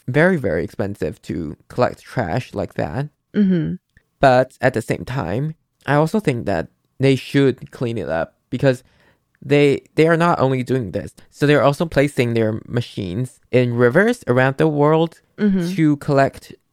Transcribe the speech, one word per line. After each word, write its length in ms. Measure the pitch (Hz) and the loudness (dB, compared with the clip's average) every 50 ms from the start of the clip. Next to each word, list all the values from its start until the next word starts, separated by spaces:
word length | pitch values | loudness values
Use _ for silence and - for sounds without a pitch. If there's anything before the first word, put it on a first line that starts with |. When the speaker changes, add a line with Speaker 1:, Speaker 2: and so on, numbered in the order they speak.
| _ - | _ -2
Speaker 1:
very, 300 | 127 147 160 185 190 156 | 2 2 4 4 2 2
very 260 | 127 98 78 87 78 | 0 -2 -2 -2 -4
expensive 580 | - - - 104 98 98 - - 78 73 - _ | -6 -6 -6 -6 -6 -6 -6 -6 -6 -6 -8 _
to 320 | - - 82 82 73 - - _ _ | -10 -8 -6 -6 -8 -10 -14 _ _
collect 320 | - - 123 - - - | -4 -2 -2 -2 -2 -8
trash 520 | - - - - 113 85 82 123 127 - - | -18 -12 -8 -6 -4 -4 -4 -6 -6 -6 -8
like 200 | 101 90 - - | -8 -8 -6 -6
that. 320 | - - 78 76 117 139 147 - _ _ _ _ | -8 -8 -6 -6 -8 -8 -8 -12 _ _ _ _
Speaker 2:
Mm-hmm. 420 | 190 208 190 185 170 151 160 175 185 - _ _ _ _ _ _ _ | 0 2 2 2 0 -2 -4 -6 -10 -12 _ _ _ _ _ _ _
Speaker 1:
But 380 | - 135 127 127 131 - - _ | 2 4 4 4 2 0 -4 _
at 120 | - 131 127 | -2 -2 -2
the 80 | 110 | -2
same 240 | 107 - 143 - - | -4 -4 -6 -8 -6
time, 500 | - 123 139 - 80 92 120 143 156 156 - _ _ _ _ _ - | -8 -8 -6 -6 -4 -4 -4 -4 -6 -8 -12 _ _ _ _ _ -2
I 80 | 139 | 0
also 240 | 147 156 156 - 220 | 0 0 0 -2 -2
think 260 | 208 - 131 117 95 | -2 -2 -4 -4 -4
that 220 | - 95 82 - - _ _ _ _ _ _ | -4 -4 -4 -4 -8 _ _ _ _ _ _
they 160 | - 135 135 | 0 2 2
should 560 | 123 - - - 139 139 135 120 - - - | 0 -2 -4 0 2 2 2 0 -2 -8 -18
clean 260 | - - 135 117 117 113 | -10 -8 -6 -6 -6 -6
it 120 | 87 69 | -6 -4
up 260 | 78 82 80 - _ _ _ _ | -4 -4 -4 -6 _ _ _ _
because 340 | - 123 139 139 127 123 - _ _ _ _ _ _ _ _ _ _ _ | -6 0 0 0 0 0 -4 _ _ _ _ _ _ _ _ _ _ _
they, 440 | - 135 143 147 147 143 135 - - _ _ | -4 0 2 4 4 4 2 0 -4 _ _
they 120 | - 156 160 | 2 4 4
are 100 | 170 160 | 4 2
not 220 | 170 175 165 - | 2 2 2 2
only 240 | 123 135 135 127 123 | 0 0 0 -2 -2
doing 280 | 127 123 131 120 92 | -2 -2 -2 -2 -4
this, 220 | - 101 69 78 - - - _ | -6 -8 -8 -8 -14 -18 -20 _
so 160 | _ - 147 143 | _ -2 2 2
they're 140 | 147 143 110 | 4 4 4
also 220 | 139 143 - 180 | 2 2 0 -4
placing 480 | 160 - 143 139 147 - - 123 120 117 | -2 0 0 0 0 0 -2 -2 0 2
their 260 | 117 113 110 110 110 - - | 0 0 0 -2 -4 -8 -6
machines 720 | - 123 117 - - - 104 92 87 104 127 123 - _ _ _ | -6 -6 -6 -6 -8 -10 -8 -6 -4 -6 -6 -6 -8 _ _ _
in 240 | - 127 123 123 120 | 0 2 2 2 2
rivers 480 | 117 123 120 120 170 202 226 247 - - - | 2 2 4 4 4 2 2 0 -4 -2 0
around 300 | 123 127 131 135 135 - | 2 2 2 2 2 2
the 100 | 156 160 | 0 0
world 540 | 151 143 143 147 156 160 165 165 - _ _ _ _ - | 2 2 2 2 4 2 0 -2 -4 _ _ _ _ -2
Speaker 2:
Mm-hmm. 380 | 208 208 190 190 170 170 185 | 0 0 2 0 -2 -2 -2
Speaker 1:
to 220 | 190 160 151 147 143 | 0 2 2 2 0
collect 580 | - - 143 139 135 131 - - - - - - _ _ | -2 0 2 2 2 0 -2 -8 -18 -20 -20 -20 _ _